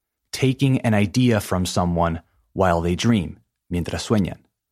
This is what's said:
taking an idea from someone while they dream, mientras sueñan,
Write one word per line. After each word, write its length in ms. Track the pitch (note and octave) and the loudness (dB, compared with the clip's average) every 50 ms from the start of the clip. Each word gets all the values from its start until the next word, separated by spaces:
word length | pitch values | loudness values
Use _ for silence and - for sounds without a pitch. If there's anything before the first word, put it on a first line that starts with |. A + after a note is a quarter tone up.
| _ _ _ _ _ _ | _ _ _ _ _ _
taking 480 | - - C3+ C3 B2+ - C#3 C3+ C3 B2+ | -4 -2 0 0 0 2 0 0 2 0
an 120 | - A#2 G#2+ | 2 2 2
idea 480 | G2+ G#2 - - B2+ B2+ A#2+ A2 G2+ | 2 2 0 2 2 2 4 2 2
from 240 | - - F#2 F2+ F2+ | 0 -2 -2 -2 -2
someone 560 | - - G2+ F2+ F2 E2+ E2+ E2+ E2+ E2 E2 - _ _ _ _ _ _ | -2 -2 -2 0 0 0 0 0 0 -2 -4 -10 _ _ _ _ _ _
while 260 | - F#2+ F2+ E2+ E2+ | 0 2 2 2 2
they 160 | E2+ F2 F2+ | 0 -2 -2
dream, 440 | - - A#2 A#2 G2+ D2+ D#2+ E2+ - _ _ _ _ _ _ F2 | 0 0 0 0 0 -2 -4 -10 -16 _ _ _ _ _ _ -6
mientras 340 | F2 D#2 - - E2+ - | -6 -4 -4 -6 -8 -4
sueñan, 320 | - A#2 G#2 F2+ - - - _ _ _ _ _ _ | 0 0 0 0 -2 -4 -10 _ _ _ _ _ _